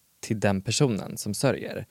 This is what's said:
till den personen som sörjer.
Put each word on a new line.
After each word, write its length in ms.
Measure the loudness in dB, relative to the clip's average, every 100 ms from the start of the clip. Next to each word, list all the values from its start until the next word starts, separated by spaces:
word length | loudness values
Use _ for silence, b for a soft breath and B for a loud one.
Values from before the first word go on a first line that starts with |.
| _ -10
till 200 | -4 2
den 220 | 2 2
personen 540 | 0 2 2 2 -4 -6
som 180 | -6
sörjer. 520 | 0 2 0 -4 -8 -10